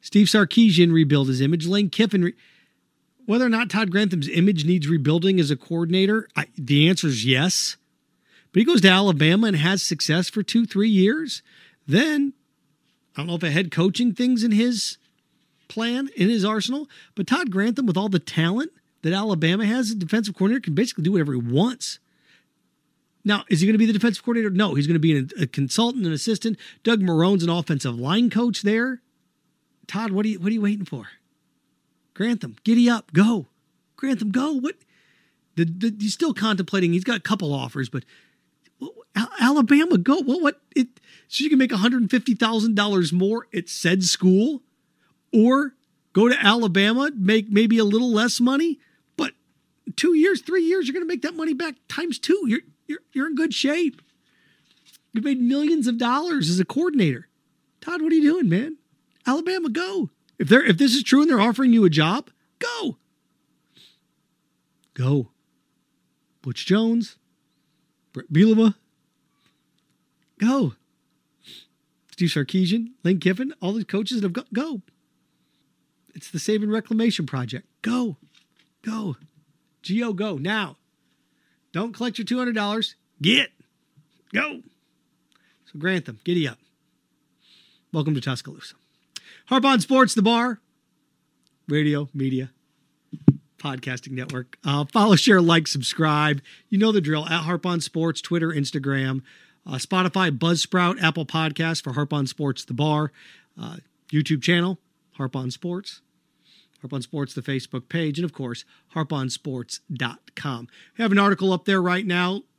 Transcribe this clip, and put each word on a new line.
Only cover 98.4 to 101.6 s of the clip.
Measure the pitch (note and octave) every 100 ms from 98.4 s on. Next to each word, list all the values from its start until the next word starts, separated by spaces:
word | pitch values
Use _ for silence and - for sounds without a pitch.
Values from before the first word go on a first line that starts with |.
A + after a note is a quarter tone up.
| E3
Instagram, | D#3 C#3 D3 C#3 C#3 C3+ C3 - _ _ _ -
uh, | C3
Spotify, | - F#3 F3+ G3 F3+ C3
Buzzsprout, | E3 E3+ - F#3 F3 F#3
Apple | D#3+ D#3+ D3+
Podcasts | E3 D#3+ D3